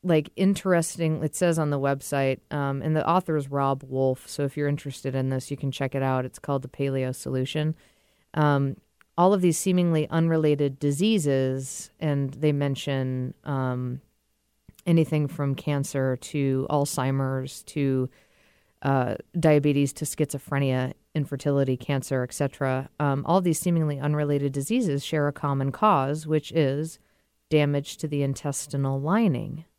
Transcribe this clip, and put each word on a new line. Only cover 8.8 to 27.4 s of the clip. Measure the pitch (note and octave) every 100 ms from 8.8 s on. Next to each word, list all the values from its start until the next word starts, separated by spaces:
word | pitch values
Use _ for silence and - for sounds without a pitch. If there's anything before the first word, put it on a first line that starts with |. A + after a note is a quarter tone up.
| _ _ _ -
all | F#3
of | G3+
these | F3+ D#3+
seemingly | F#3+ F3+ F3 D#3+ D3+
unrelated | E3 E3 D#3+ D#3 C#3+ C#3+ C3+
diseases, | C#3+ C#3+ G#3 A3 D3 C3+ C3 C3 C3+ - - _
and | D#3 C#3+ C3+
they | C#3 D3+
mention, | C#3+ C#3+ C3+ - C3+ C3 B2+ B2+ - -
um, | C3+ C3 B2+ B2+ B2+ _ _ _ _ _ _ - _ -
anything | E3 D#3 D#3 C#3+
from | - C#3+ C3
cancer | - C#3+ C#3 C#3 C3 B2+
to | - D3 C3+ C3 C3
Alzheimer's | D3 C#3+ - C3 C3+ C3 C3+ C3 -
to, | - - C#3 C3 B2+ _ _ _ _ _ _ _
uh, | C#3 C3+ B2 - - F3
diabetes | D#3 D3+ D3 C#3+ C#3+
to | -
schizophrenia, | D3 - D3 C#3 - C#3 C#3 B2+ B2+ - _ D#3
infertility, | C#3+ C3 D3+ C#3 C3+ B2+
cancer, | - C#3 - C3+
et | B2+
cetera. | - C#3 - C3+ C3 C3+ _
Um, | D3 C#3 -
all | F#3
these | F3+ D#3+
seemingly | F3+ E3+ D#3 C#3+
unrelated | D3 D3 D3 C#3+ C#3+
diseases | C3+ C#3 A#3 G#3 C#3 -
share | D#3 D3
a |
common | - C#3+ C#3 C3+
cause, | - G#3+ E3 C3+ D#3 D#3
which | D#3 -
is | E3 C#3 C#3 D#3+ - _ _ _ _